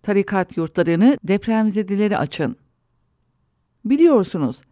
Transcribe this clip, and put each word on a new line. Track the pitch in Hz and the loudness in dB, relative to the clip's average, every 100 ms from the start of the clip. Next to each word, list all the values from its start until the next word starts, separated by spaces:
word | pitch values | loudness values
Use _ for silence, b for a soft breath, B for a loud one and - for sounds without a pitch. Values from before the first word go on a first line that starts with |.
Tarikat | - 202 196 202 180 - | -2 -2 0 -2 -4 -4
yurtlarını | 160 - 170 170 233 277 | -6 -2 0 4 4 2
depremzedelere | 190 196 220 220 220 202 190 202 208 202 | -2 -4 -2 -2 0 -2 -4 -2 -2 -2
açın. | - - 151 - _ _ _ _ _ _ _ _ _ _ _ _ | -4 -4 -6 -6 _ _ _ _ _ _ _ _ _ _ _ _
Biliyorsunuz, | 214 277 330 262 180 190 135 131 _ | -2 4 4 4 2 -2 -4 -6 _